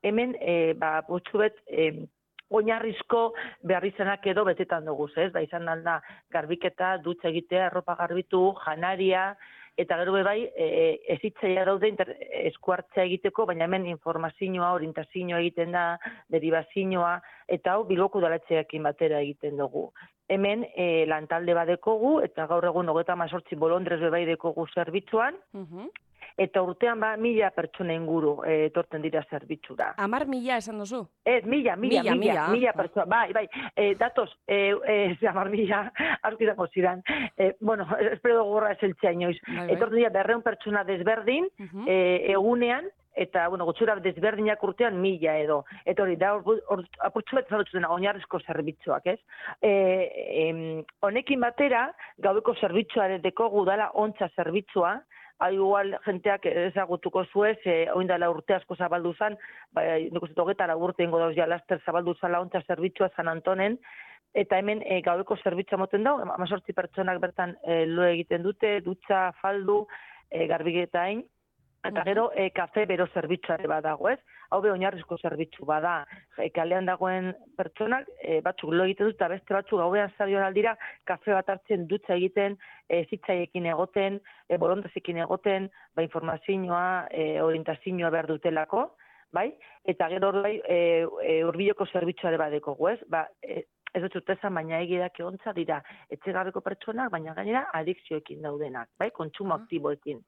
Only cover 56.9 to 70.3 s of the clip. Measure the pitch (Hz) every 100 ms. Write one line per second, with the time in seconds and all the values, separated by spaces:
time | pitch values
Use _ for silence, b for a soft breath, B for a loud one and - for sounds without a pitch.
56.9 | 175 185 185 180 202 208 220 190 165 165
57.9 | 180 185 180 170 160 - 190 - 180 175
58.9 | 175 175 170 214 208 B B B - 165
59.9 | 160 165 170 170 160 170 196 180 160 180
60.9 | 180 170 165 165 160 165 170 - 175 -
61.9 | 170 175 175 180 175 180 185 - 170 185
62.9 | - 190 - 170 160 180 185 196 240 B
63.9 | B B B _ - 202 190 202 214 -
64.9 | 185 170 175 196 202 196 175 196 190 190
65.9 | 202 226 285 185 - 180 196 - 185 175
66.9 | - 185 180 180 - 180 170 - 165 160
67.9 | 170 180 170 170 170 180 208 220 208 175
68.9 | 190 - 196 185 170 196 202 196 208 208
69.9 | B B B _